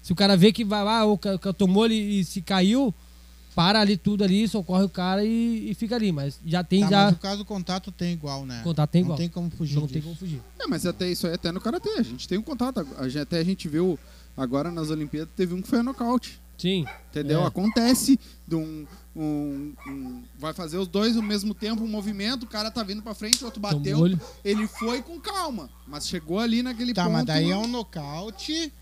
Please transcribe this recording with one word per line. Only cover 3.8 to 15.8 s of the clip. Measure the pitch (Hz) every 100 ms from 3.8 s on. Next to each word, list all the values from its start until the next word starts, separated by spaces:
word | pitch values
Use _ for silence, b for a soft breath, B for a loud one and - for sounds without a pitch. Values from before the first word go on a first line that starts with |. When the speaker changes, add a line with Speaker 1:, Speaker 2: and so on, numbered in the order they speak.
Speaker 1:
ali | 208 202
tudo | - 208
ali, | 202 196 220
socorre | 220 170 185
o | 196
cara | - 180 190
e, | 214 226 233 226 208
e |
fica | 202 226 240
ali. | 214
Mas | 151 139 -
já | 165 180
tem, | 175 185
Speaker 2:
Tá, | 202
Speaker 1:
já | 202 196
Speaker 2:
mas |
o | 170
caso, | 196 202
o |
contato | 208 202 175 185 190
tem | 175 175
igual, | 170 147 139
né? | 135 120
Speaker 1:
Contato | 139 156 151
tem | 170
Speaker 2:
Não | 180
Speaker 1:
igual. | 147
Speaker 2:
tem | 170
como | 180 170
fugir | - 151 147
Speaker 1:
Não | 147
tem | 127
Speaker 2:
disso. |
Speaker 1:
como | 151 165
fugir. | 185 139 - -
Speaker 3:
É, | 427
mas | 170
até | 175 170 180
isso | 170 175
aí, |
até | 170 170
no | 180
karatê, | 220 339 403 427
a |
gente | 156 123 -
tem | 185
um |
contato. | 220 262 247 254 143 -
A | 131
gente, | 143
até | 143 170
a |
gente | 170 190 170
viu | 151 185 151 b b b -
agora | 131 135 160
nas | 170 156
Olimpíadas, | 160 143 151 160
teve | - 180
um | 180
que | 196
foi |
a | 233